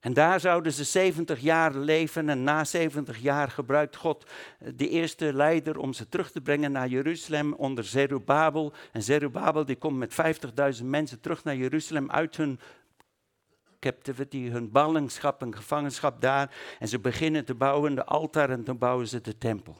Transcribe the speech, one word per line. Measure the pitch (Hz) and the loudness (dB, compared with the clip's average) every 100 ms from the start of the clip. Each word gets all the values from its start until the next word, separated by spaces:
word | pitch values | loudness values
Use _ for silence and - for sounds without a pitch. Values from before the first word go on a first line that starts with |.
En | 127 | 0
daar | 120 156 185 | 4 6 6
zouden | 165 175 160 | 4 2 2
ze | 139 | -4
zeventig | 143 190 190 156 165 147 | 0 2 2 2 -4 -2
jaar | 139 165 160 | 2 4 4
leven | 139 147 156 160 - 151 | 0 2 2 2 -2 -2
en | 139 | 0
na | 131 151 | 2 0
zeventig | 151 180 160 143 143 113 | 0 0 0 -2 -8 -4
jaar | 127 139 139 | 0 0 0
gebruikt | - 127 139 147 - | -4 0 2 2 -2
God, | 165 147 - - - - | -4 -4 -6 -18 -18 -16
eh, | - 123 | -14 -4
de | 139 | 0
eerste | 165 165 - 156 | 0 -2 -2 -2
leider | 135 147 165 151 147 | 4 4 4 0 -4
om | 135 | -4
ze | 127 113 | -6 -6
terug | - - | -6 -4
te | - | -6
brengen | 139 147 147 | -2 0 0
naar | 139 127 | 0 -2
Jeruzalem | 127 135 170 - 151 147 | 0 -2 -4 -4 -2 0
onder | 147 139 131 | 0 -2 -2
Zerubbabel. | 104 131 139 135 104 143 160 151 151 - - | -2 2 2 2 2 4 4 2 -4 -6 -12
En | - | -8
Zerubbabel | 104 147 143 120 147 147 | 2 2 2 0 0 0
die | 143 127 | 0 -2
komt | 160 135 | -2 -2
met | 120 | -4
vijftigduizend | - 160 156 131 117 139 120 123 | 0 0 0 -6 0 0 0 -2
mensen | 147 151 120 | -2 -2 -6
terug | - 165 | -6 -6
naar | - 135 | -4 -2
Jeruzalem | 127 151 - 156 139 | 0 -2 -2 -4 -2
uit | 147 160 - | -2 -2 -2
hun | 151 127 - - _ _ _ _ _ _ _ _ _ _ | -4 -4 -12 -20 _ _ _ _ _ _ _ _ _ _
captivity, | 139 - - 123 139 139 123 | -6 -6 -8 -8 -8 -6 -6
hun | 120 117 | -6 0
ballingschap | 113 151 160 139 - 147 135 | 2 4 2 -2 -2 -2 -2
en | 123 104 | -6 -10
gevangenschap | 107 147 143 131 147 127 | -4 -2 -2 0 -2 2
daar. | - 139 139 - - - | 2 2 0 -6 -16 -10
En | 113 | -4
ze | 120 | -2
beginnen | 113 113 160 156 | -2 0 0 0
te | 127 | -2
bouwen, | 123 135 143 147 | 0 2 4 2
de | 135 | -2
altaar, | - 143 156 156 139 | 0 0 2 2 2
en | 127 | 0
dan | 117 127 | -4 -2
bouwen | 123 127 117 | 0 0 -2
ze | 123 | -6
de | 113 107 | -8 -6
tempel. | 117 107 87 76 | -2 -4 -6 -20